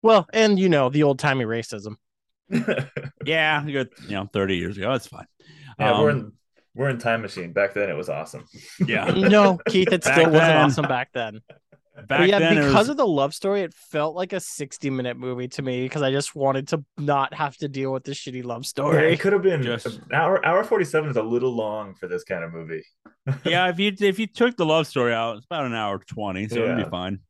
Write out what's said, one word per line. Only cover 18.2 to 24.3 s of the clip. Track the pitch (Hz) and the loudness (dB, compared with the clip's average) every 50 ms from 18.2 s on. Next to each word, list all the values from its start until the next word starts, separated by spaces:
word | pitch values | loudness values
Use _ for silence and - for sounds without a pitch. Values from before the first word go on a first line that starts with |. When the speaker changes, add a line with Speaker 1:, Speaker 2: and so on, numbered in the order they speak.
| - 139 127 127 123 | -12 -12 -12 -10 -8
Speaker 1:
love | 123 117 117 131 | -8 -10 -10 -10
Speaker 2:
Yeah, | |
Speaker 1:
story. | - - 139 139 151 165 147 151 160 170 | -10 -6 -4 0 2 2 4 4 2 2
Speaker 2:
it | - | 2
could | - 196 | 2 0
have | 202 190 180 | 0 2 2
been | 190 175 151 131 | 2 0 0 -2
Speaker 3:
Just | 120 120 110 - | -2 -4 -4 -6
Speaker 2:
an | 120 110 - - - - | -10 -10 -10 -10 -4 -2
hour. | 151 165 165 190 185 - | 0 2 2 2 2 2
Hour | 156 175 190 202 | 2 2 0 2
forty-seven | - 233 208 175 143 - 156 151 147 | 0 0 0 0 0 0 -2 -2 0
is | 127 | -2
a | 120 107 | -2 -2
little | 113 120 120 127 131 120 | 0 -2 0 0 0 -2
long | 113 110 107 107 107 104 98 92 | -2 -4 -4 -6 -8 -10 -12 -14
for | _ 95 85 | _ -10 -8
this | 90 90 - | -8 -8 -6
kind | - 95 87 82 | -6 -8 -6 -6
of | 82 | -10
movie. | 82 82 82 80 82 80 - _ _ _ _ - _ _ _ | -10 -12 -10 -10 -10 -12 -12 _ _ _ _ -20 _ _ _
<laughs> | 135 135 - - | -6 -6 -4 -2
Speaker 3:
Yeah, | 170 170 175 185 180 | -2 0 2 0 0
if | 175 170 | 0 0
you, | 202 208 190 196 | -2 -2 0 0
if | 202 202 185 214 | 0 0 0 0
you | 226 | -6
took | 202 | -6